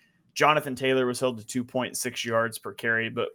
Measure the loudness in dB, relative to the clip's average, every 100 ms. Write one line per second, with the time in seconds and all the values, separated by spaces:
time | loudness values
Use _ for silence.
0 | _ _ _ 2 4 4 2 -2 2 2
1 | 2 0 -2 -2 -6 -6 -4 -4 -4 -4
2 | -6 -4 0 2 0 -2 -10 -4 0 0
3 | 0 -2 -4